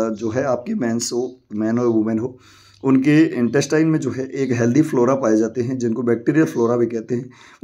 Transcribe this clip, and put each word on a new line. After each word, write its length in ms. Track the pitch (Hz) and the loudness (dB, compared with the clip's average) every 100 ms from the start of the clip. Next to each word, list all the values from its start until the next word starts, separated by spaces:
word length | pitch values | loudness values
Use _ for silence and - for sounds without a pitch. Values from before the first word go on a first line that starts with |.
| 113 | 2
जो 200 | 104 113 | -2 -4
है 140 | 120 | -2
आपके 300 | 143 120 - | -2 -2 -4
मेंस 360 | 220 120 117 - | -4 -2 -4 -4
हो, 280 | 120 127 - - | -4 -6 -10 -12
मैन 240 | 104 110 117 | -4 -2 0
हो, 60 | |
वुमेन 340 | 120 110 107 110 | 2 2 0 -2
हो, 200 | 123 - - - _ _ | -4 -10 -20 -20 _ _
उनके 400 | 135 131 143 151 | 2 2 4 4
इंटेस्टाइन 640 | 160 120 120 139 139 156 160 | 4 2 0 0 0 2 2
में 140 | 156 | 0
जो 100 | 131 | -2
है 180 | 123 131 | -6 -6
एक 240 | 139 131 | -4 -2
हेल्दी 300 | 117 120 131 | 0 2 2
फ्लोरा 320 | 147 131 120 | 2 2 2
पाए 220 | 135 123 110 | 2 2 2
जाते 240 | 110 127 | 2 -2
हैं, 180 | 120 131 | -4 -2
जिनको 240 | 117 110 | -4 -2
बैक्टीरियल 440 | 117 117 - 151 156 | 0 0 0 2 2
फ्लोरा 300 | 120 117 120 | 0 0 2
भी 100 | 117 | 0
कहते 280 | 117 110 | -2 -6
हैं। 160 | 120 - - - - | -6 -8 -16 -20 -4